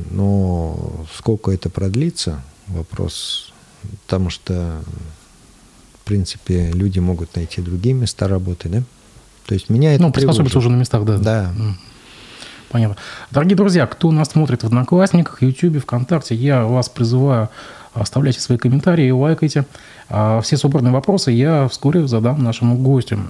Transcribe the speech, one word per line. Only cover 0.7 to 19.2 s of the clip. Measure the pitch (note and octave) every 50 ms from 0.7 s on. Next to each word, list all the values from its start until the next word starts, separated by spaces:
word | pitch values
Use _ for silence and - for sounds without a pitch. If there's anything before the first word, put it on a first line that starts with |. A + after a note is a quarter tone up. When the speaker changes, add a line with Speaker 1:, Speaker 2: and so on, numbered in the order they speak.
| D#2+ D#2+ D#2 D#2 D#2+ D#2+ D#2+ - -
Speaker 1:
сколько | - - A2+ A2 G#2 - -
это | G2 - - F2+
продлится, | - - F#2+ F#2+ G2 B2 D3+ E3+ E3+ - - F2+ D#2 C#2+ C2 - - - - G2
вопрос, | F2+ E2 E2 - - F#2 F#2 E2+ - - - - - - - - - - - - - - - - - - _
потому | - F#2+ F#2+ F#2 F2
что, | - - - - F#2 F2 F2 E2+ E2 D#2+ D#2+ E2 D#2+ D#2+ D#2+ D#2+ - - - - - - - - - - - - _ - - - _ -
в | - -
принципе, | G2+ G2+ F#2 - - - - - F2+ F2 F2 E2+ E2+
люди | F2+ G2 G2+ F#2+ F#2
могут | F2 F2+ F2+ E2 E2+ - -
найти | F2 E2+ E2 - -
другие | F2+ F2 F2+ F2 F#2+ B2 C3
места | B2+ A#2 - - - G2+ F#2+
работы, | G2 F#2 F#2 F#2 F2 - - E2
да. | F2+ A2+ B2 - - - - - - - - - - - -
То | - G2+
есть | F#2+ - -
меня | A2 A#2 D3 D#3 D3
это | D3
Speaker 2:
Ну, | F3 D#3
приспособиться | - C3+ C#3 C3+ - A2 D3+ B2+ -
Speaker 1:
тревожит. | C3+ A#2 A#2+
Speaker 2:
уже | B2
на | B2
местах, | B2+ - - A2 G#2
да. | A2 G#2 F#2+
Speaker 1:
Да. | G2+ A2 A2+ A2 G2 F2+ F2+
Speaker 2:
М. | G#2+ A2 G#2 F#2+ F2+ - - - - - - - - - - - - - - - - - -
Понятно. | - A#2 A2+ G#2+ G2+ - - - - - - -
Дорогие | - C#3 D#3 F#3 G3+
друзья, | F3+ G3+ G3+ F3+ E3+ B2+
кто | - - - - E3
нас | D#3+ D3+ D#3 -
смотрит | - D#3 D#3 B2+ A#2+ - -
в |
Одноклассниках, | A2 A#2 B2 C3 - - C#3 C#3+ G3 - F3 E3 - - - B2+
Ютубе, | C3 C3 - - F3 D#3 C#3+
ВКонтакте, | C3 - B2 A#2+ B2+ - F3 D3+ - - A#2+
я | A#2 C3 C#3+ C#3 B2+ A2+
вас | A2 B2 B2+ A#2+ -
призываю, | - - A#2+ A2+ B2 B2+ C3+ C#3 C3 A#2 A2 A2+ - - - - - - - - -
оставляйте | A#2 G#2+ - - C3 C#3+ C#3+ B2+ -
свои | - - B2 A#2
комментарии, | - A#2+ C3 D3+ - F#3 F3 E3 C#3+ B2+
лайкайте. | B2+ B2+